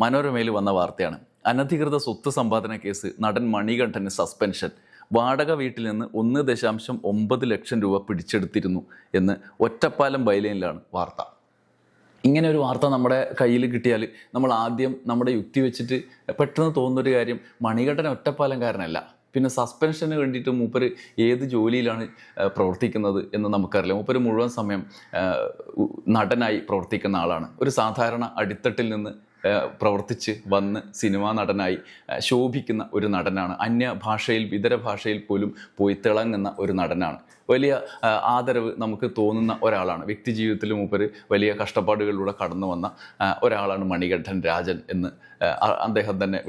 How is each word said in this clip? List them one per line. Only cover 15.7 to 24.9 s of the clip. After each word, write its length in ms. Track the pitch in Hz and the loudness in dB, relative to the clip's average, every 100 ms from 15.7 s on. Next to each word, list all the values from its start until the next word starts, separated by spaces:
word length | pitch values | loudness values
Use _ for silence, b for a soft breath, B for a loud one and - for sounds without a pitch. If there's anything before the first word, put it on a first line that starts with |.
| 120 123 131 - B - - | 0 -4 -4 -6 B -8 0
പെട്ടെന്ന് 340 | 143 - 160 156 | 0 2 0 2
തോന്നുന്നൊരു 340 | 127 127 131 123 | 0 2 2 2
കാര്യം, 240 | 117 117 B B 117 | 2 -4 B B -2
മണികണ്ഠൻ 420 | 113 131 147 156 131 | 0 0 0 -2 -2
ഒറ്റപ്പാലംകാരനല്ല, 840 | - 139 139 131 120 98 85 82 - - _ | -2 0 0 0 -2 -2 -4 -4 -8 -14 _
പിന്നെ 160 | 131 131 127 | 0 0 2
സസ്പെൻഷന് 580 | 117 - 156 156 156 156 | -2 0 -2 0 -2 -2
വേണ്ടിയിട്ട് 320 | 135 127 123 127 | -2 -2 -2 0
മൂപ്പര് 280 | 117 127 127 B B - 117 | 0 0 0 B B 2 4
ഏത് 180 | 123 139 | 4 0
ജോലിയിലാണ്, 520 | 123 110 123 117 113 110 B B - | 2 2 2 0 -2 -6 B B -2
ഏഹ്, 100 | 98 - | -2 2
പ്രവർത്തിക്കുന്നത് 640 | 95 90 117 107 101 98 90 107 | 0 2 0 0 0 0 -2 -4
എന്ന് 140 | 107 104 | 0 0
നമുക്കറിയില്ല. 400 | 90 101 92 98 | 2 0 0 -2
മൂപ്പര് 200 | 107 127 120 | 0 0 2
മുഴുവൻ 240 | 110 120 120 | 2 0 -2
സമയം, 220 | 104 101 - | -4 -4 -6